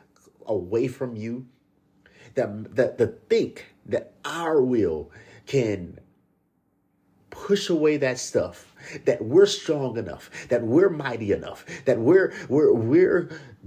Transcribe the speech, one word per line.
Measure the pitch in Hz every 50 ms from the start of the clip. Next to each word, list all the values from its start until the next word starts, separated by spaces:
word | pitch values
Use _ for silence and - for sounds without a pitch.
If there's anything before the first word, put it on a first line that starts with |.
| _ _ _ _ _ _ _ _ -
away | - 107 92 87 90 110 117 135
from | 127 127 - 131 123 117
you, | 107 110 117 120 131 131 _ _ _ _ _ _ _ _ _ _ _ _ _ _ _ - - -
that, | 131 117 104 104 107 110 - -
that, | 131 120 104 - -
to | 113
think | - - - _ - 226 220 147 131 - - - _ _ _ _
that | - - - - - _ _ -
our | - - 165 170 160 160 143
will | 127 127 123 110 95 85 80 76 73 - - - - - - - _
can | - 139 135 117 107 101 92 87 - - - _ _ _ _ _ _ _ _ _ _ _ _ _ _ _ _ _ _ _ _ _ _ _ _ _ _
push | - - - - 202 196 - -
away | 170 151 151 151 151
that | 139 139 131 123 -
stuff, | - - - 104 - 87 - - - _ _ _ - - - - -
that | - - - 110
we're | 110 143 190 202
strong | 196 - - - - 151 147 135 123 110
enough, | 117 98 80 69 - - - - - - -
that | 127 117
we're | 113 110 127 170 196 190
mighty | 160 147 135 127 117 110 107 98
enough, | 90 - - - - - - - - - -
that | 135 120
we're, | 113 113 143 185 190 180 - - - - -
we're, | 131 151 147 131 -
we're | 117 110 117 147 180 185 - - 139 - - 160 - - - - _ -